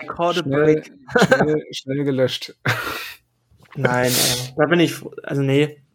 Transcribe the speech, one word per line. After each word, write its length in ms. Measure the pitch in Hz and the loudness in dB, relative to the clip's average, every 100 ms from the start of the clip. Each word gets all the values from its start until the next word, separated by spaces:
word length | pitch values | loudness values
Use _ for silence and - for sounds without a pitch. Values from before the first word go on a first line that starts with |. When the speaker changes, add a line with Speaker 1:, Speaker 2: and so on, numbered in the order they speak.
Speaker 1:
I 40 | - | -14
caught 300 | - 170 175 | -4 -2 0
a 40 | |
Speaker 2:
schnell, 200 | 139 139 | 0 2
Speaker 1:
break. 280 | 156 156 - - - - 190 170 | 4 2 -2 -20 -2 2 4 4
Speaker 2:
schnell, 280 | 147 151 - | 2 0 -4
schnell 300 | - 131 139 139 | -12 -6 -2 -2
gelöscht. 500 | 131 123 - - - | 2 0 -2 -12 -8
<laughs> 1120 | 123 120 - - - - _ _ _ _ _ 147 | -6 -4 -6 -10 -12 -16 _ _ _ _ _ -4
Speaker 1:
Nein, 360 | 127 123 123 | -2 0 0
äh, 420 | 123 131 123 - - | 0 0 -2 -6 -2
da 80 | 147 | 2
bin 120 | 170 | 4
ich 140 | 160 | 2
froh. 180 | - - - | 0 -14 -16
Also, 180 | - 139 | -6 -2
nee. 400 | 135 139 147 - _ | 2 2 0 -4 _